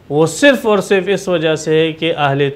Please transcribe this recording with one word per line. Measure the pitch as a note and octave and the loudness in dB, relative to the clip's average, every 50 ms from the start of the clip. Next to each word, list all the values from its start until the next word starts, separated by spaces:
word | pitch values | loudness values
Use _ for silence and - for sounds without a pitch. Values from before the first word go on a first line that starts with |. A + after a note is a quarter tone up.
| - - | -12 -4
وہ | C#3+ D3+ D#3+ | 0 0 0
صرف | D#3 - - C#4+ C#4+ C4 - - | 0 0 2 4 4 4 2 2
اور | A3 G#3+ G3 | 0 0 0
صرف | F#3 - G#3 F#3+ F3 | 0 0 0 0 0
اس | G3 G3 F3+ - F#3 | 0 -2 -2 -2 -2
وجہ | F3+ E3 D#3 D#3+ D#3 | -2 0 0 0 -2
سے | D3 - D#3+ D#3 D#3+ | -2 -2 0 0 2
ہے | E3 D#3+ | 0 0
کہ | D3+ - D#3+ E3 - | -2 -4 -4 -4 -2
اہل | - D3 C#3 C#3 C#3 C#3+ C#3 C#3 | 0 0 0 0 0 -2 -2 -2